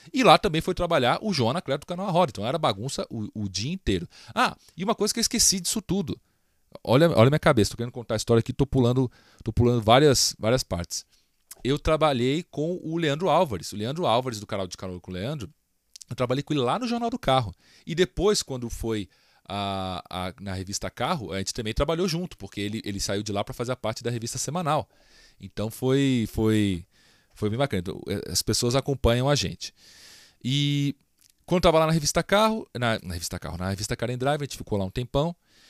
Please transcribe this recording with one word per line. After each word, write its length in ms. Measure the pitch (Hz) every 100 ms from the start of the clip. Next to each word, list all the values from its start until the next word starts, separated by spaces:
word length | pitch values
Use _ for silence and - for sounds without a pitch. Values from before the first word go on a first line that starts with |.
| -
E 120 | 269
lá 140 | 208 156
também 220 | 202 160
foi 140 | 185
trabalhar 460 | 180 170 165 120 165
o 100 | 214
João 200 | 151 113
Anacleto 340 | 170 - 143 -
do 20 |
canal 180 | 175 196
A 60 |
Roda. 200 | 165 170
Então 140 | - 110
era 120 | 160
bagunça 500 | 151 98 131 - -
o, 200 | 113 104
o 140 | 110 101
dia 240 | 92 123
inteiro. 380 | 185 - 92 87 - - 208
Ah, 220 | 240 - _ -
e 80 |
uma 120 | 190 214
coisa 180 | 214
que 80 | -
eu 0 |
esqueci 400 | - 220 - 185
disso 200 | 170 110
tudo. 380 | - 190 139 - _ _ _ _ _ -
Olha, 260 | - 131 170
olha 180 | 110 117
minha 100 | 151
cabeça, 320 | 170 127 98
tô 60 | -
querendo 160 | 120
contar 220 | 123 113 110
a 20 |
história 240 | - 117
aqui, 100 | -
tô 140 | - 135
pulando, 440 | 135 117 123 127 - _ -
tô 120 | -
pulando 280 | - 120 120
várias, 540 | 107 127 151 120 - -
várias 260 | 107 123
partes. 420 | - 87 85 - - _ _ _ - -
Eu 160 | 120 147
trabalhei 640 | 165 156 156 127 127 151
com 340 | - - 160 180
o 140 | 160 165
Leandro 320 | 156 147 185
Álvares. 420 | 156 165 92 -
O 60 | 101
Leandro 280 | 110 160 147
Álvares, 360 | 117 127 104
do 60 | 104
canal 200 | 101 92
de 80 | -
Carona 240 | 95 90
com 120 | -
o 20 |
Leandro, 360 | 90 113 156 90 _ _ _ _ - -
eu 60 | 120
trabalhei 280 | 123 131
com 80 | -
ele 100 | 151
lá 160 | 120 180
no 100 | 247
Jornal 220 | 233 233
do 100 | 240
Carro. 360 | - 131 104 - _ _ -
E 100 | 165
depois, 480 | 226 - 196 208
quando 260 | - 127 120
foi 380 | - 113 110 95 _ _ _ -
a, 560 | 101 98 98 92 90 -
a, 240 | 92 92 -
na 120 | 98
revista 360 | 95 92 - 92
Carro, 420 | - 127 175 87
a 60 | 95
gente 160 | 95
também 200 | - 110
trabalhou 320 | 113 143 165 185
junto, 300 | 160 180 -
porque 220 | 98 -
ele, 220 | 104 110
ele 160 | - 101
saiu 240 | - 101
de 80 | 104
lá 140 | 101 110
pra 80 |
fazer 180 | 127 120
a 60 | 127
parte 260 | 107 -
da 60 | 117
revista 280 | 120 117 117
semanal. 520 | - 175 151 151 - _ _ - - _
Então 320 | 95 - 110
foi, 560 | - 127 139 139 123 107
foi, 520 | - 110 110 101 90 - _ _ _ _
foi 160 | - 107
bem 80 | 113
bacana. 220 | 139 95
Então, 220 | 87 - -
é, 200 | 101 -
as 120 | 87
pessoas 340 | - 113 120 131
acompanham 540 | 135 135 117 120 135
a 60 | 147
gente. 380 | 87 - - - - - - - - _
E 520 | 120 139 143 143 143 - _ _ _ _ -
quando 180 | 180
tava 160 | 175 160
lá 60 | 160
na 80 |
revista 280 | 165 147 175
Carro, 460 | - 196 220 220 -
na, 260 | 117 120 110
na 100 | 90
revista 260 | 87 - 90
Carro, 180 | 76 85
na 120 | 92
revista 260 | 98 104 120
Karen 220 | 117 123
Driver, 240 | 131 147
a 40 | 143
gente 120 | -
ficou 200 | - 104
lá 60 |
um 80 | 95
tempão. 420 | 127 123 139 165 175 _ _